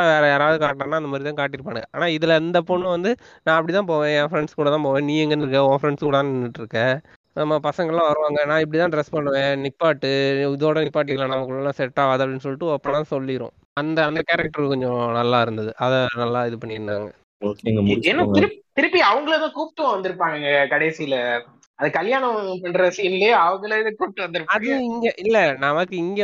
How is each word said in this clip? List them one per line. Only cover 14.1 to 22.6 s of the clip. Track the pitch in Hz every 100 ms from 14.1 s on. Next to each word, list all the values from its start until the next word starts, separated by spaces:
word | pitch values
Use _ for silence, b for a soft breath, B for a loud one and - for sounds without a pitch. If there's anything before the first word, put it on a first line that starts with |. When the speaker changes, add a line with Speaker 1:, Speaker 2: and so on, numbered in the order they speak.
| 156 156
Speaker 1:
கேரக்டர் | 170 165 151 143
கொஞ்சம் | 135 127 123 120
நல்லா | 117 120 123
இருந்தது, | 117 110 107 -
அதை | 127 131 123 120
நல்லா | 120 120 120
இது | 117
பண்ணியிருந்தாங்க. | 113 110 107 104 104 - _ _
Speaker 2:
ஓகேங்க, | 104 104 - 110 202 -
Speaker 3:
ஏன்னா | - 262
Speaker 2:
முடிச்சுக்கோங்க. | 269
Speaker 3:
திருப்பி, | - 415 427 _
திருப்பி | - 320 359
அவங்கள | 233 226 302 320
தான் | 311
கூப்பிட்டு | - 311 - 285
வந்திருப்பாங்க | 202 185 175 170 151 143 143 139
கடைசியில. | 147 156 156 151 131 123 120 120 _ _ -
அது | 147
கல்யாணம் | 165 185 262 262 220 196
பண்ற | 185